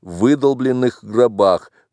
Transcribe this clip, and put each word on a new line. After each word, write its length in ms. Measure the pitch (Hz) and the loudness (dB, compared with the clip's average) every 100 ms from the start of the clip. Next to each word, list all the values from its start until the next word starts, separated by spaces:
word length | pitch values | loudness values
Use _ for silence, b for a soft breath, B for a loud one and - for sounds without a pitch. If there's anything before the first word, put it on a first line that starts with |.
выдолбленных 1000 | 92 87 120 143 139 127 131 127 123 - | -14 -2 0 2 0 0 -4 -2 -2 -4
гробах, 680 | 104 110 117 101 98 87 - _ _ | -6 0 0 2 0 0 -6 _ _